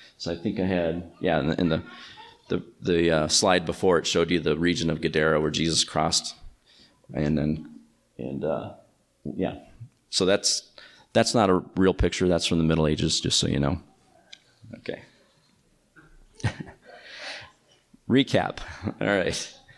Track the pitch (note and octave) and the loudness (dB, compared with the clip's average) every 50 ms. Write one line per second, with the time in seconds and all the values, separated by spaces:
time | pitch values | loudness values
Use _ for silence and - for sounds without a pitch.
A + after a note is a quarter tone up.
0 | - - _ - - E2+ E2+ E2+ - G#2+ - F#2+ F#2 F#2 F#2+ F2 E2+ E2 E2 F2 | -20 -20 _ -12 -8 -8 -6 -4 -4 -4 -2 -2 -2 0 0 0 0 0 -2 -4
1 | F2 F2 - - - F2+ E2 D2+ C#2 D#2 D#2+ - F2+ E2 D#2+ F2 - - - - | -8 -12 -10 -4 -2 0 2 2 2 0 2 2 2 2 2 0 -2 -8 -14 -18
2 | - - - - - - - _ _ - - - - - - - - G2+ F2 E2+ | -20 -20 -20 -20 -20 -20 -20 _ _ -6 -6 -6 -6 -10 -16 -6 -2 0 2 4
3 | E2+ E2 D#2+ D#2 D#2 D#2 - - - G2 F2+ F2+ E2 F2+ E2+ - - F#2 F2 D#2+ | 4 4 4 2 2 2 2 2 4 4 4 2 2 -2 -4 0 2 4 4 4
4 | - - - F2 E2+ E2 F2+ E2+ D2 D#2 D2+ D2+ E2+ F2 F2 - E2 E2 D#2+ - | 2 2 0 0 2 2 0 0 2 0 0 2 2 0 0 0 0 -2 -2 -2
5 | D#2+ D#2+ D#2 D#2+ D#2 D#2+ D#2 D2+ D#2 D#2 E2 F2 D#2+ E2 D#2+ D2+ - - - D#2 | -2 -2 0 2 2 2 2 2 2 0 0 0 0 0 0 0 -2 -2 -2 -2
6 | D#2 D#2+ - - - - - - - - - _ _ _ _ - - _ _ _ | 0 0 0 -2 -4 -6 -12 -14 -18 -20 -20 _ _ _ _ -20 -20 _ _ _
7 | _ - - C2+ D2+ D2 D2+ D2 D2 D2+ D#2 D#2 - - - - - _ _ _ | _ -8 -4 -2 0 0 0 0 0 0 -2 -4 -8 -14 -20 -20 -20 _ _ _
8 | _ _ _ - A#1+ C2 C#2 C#2 - D#2 D2+ - - G#2+ - - - _ _ _ | _ _ _ -12 -10 -8 -6 -4 -4 -2 -2 -4 -6 -10 -14 -18 -20 _ _ _
9 | _ _ _ _ - - - - C#3+ - - - - - - - A#2 - _ _ | _ _ _ _ -12 -10 -6 -4 -4 -4 -6 -10 -16 -20 -20 -20 -20 -20 _ _
10 | _ _ - - F#2+ F2+ G2+ - - - - - - - _ - - - - - | _ _ -2 0 2 2 2 2 0 -2 -4 -4 -6 -12 _ -20 -20 -20 -20 -20
11 | - _ - A2+ A2+ - - B2 G#2+ F#2+ F2+ F2+ - - - F#2 F#2+ F#2+ F2+ - | -16 _ 0 2 2 2 2 2 4 4 4 2 0 -2 0 4 4 4 4 4
12 | - F2 - - F#2 F2+ F2 E2 - - F2+ E2 D#2+ D#2+ D#2+ D#2+ D#2 D2+ D#2 D#2 | 2 0 2 2 2 2 2 2 2 2 2 2 4 4 4 4 4 2 2 0
13 | D#2+ D#2+ - - - E2+ - - - E2+ - C#2 C#2+ C#2+ F#2 - - - _ _ | 0 0 0 0 0 0 0 0 0 0 0 0 0 0 -2 -4 -6 -14 _ _
14 | _ _ _ _ _ _ - - _ _ _ _ - A2 - - - - - - | _ _ _ _ _ _ -20 -20 _ _ _ _ -20 -20 -18 -12 -10 -10 -12 -12
15 | - - _ _ _ _ _ _ _ _ _ _ _ _ _ _ _ _ _ - | -14 -20 _ _ _ _ _ _ _ _ _ _ _ _ _ _ _ _ _ -20
16 | - _ - - - _ _ - - - - - - - - - _ - - - | -20 _ -20 -20 -20 _ _ -6 -6 -6 -6 -6 -12 -16 -20 -20 _ -20 -20 -20
17 | - - - - - - - - - - - _ _ _ _ _ _ _ - _ | -20 -18 -16 -14 -12 -12 -12 -14 -16 -20 -20 _ _ _ _ _ _ _ -20 _
18 | _ - A#2 C3+ C#3 - - G2 F2 F#2+ - - - - - - - - - - | _ 2 2 2 4 4 2 2 0 0 -4 -10 -12 -14 -12 -8 -8 -8 -4 -2
19 | - G#2 G2+ F#2+ F2 - - - - - - - - - - | 0 0 2 2 0 0 -2 -4 -8 -10 -14 -20 -20 -20 -20